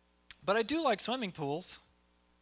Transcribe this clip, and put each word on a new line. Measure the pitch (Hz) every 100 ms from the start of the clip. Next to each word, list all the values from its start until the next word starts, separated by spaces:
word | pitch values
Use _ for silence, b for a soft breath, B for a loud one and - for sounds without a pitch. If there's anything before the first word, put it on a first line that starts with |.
| _ _ - -
but | 143 214
I |
do | 220 311
like | 302 202
swimming | - 254 208
pools. | - 143 151 - - - _ _ _ _ _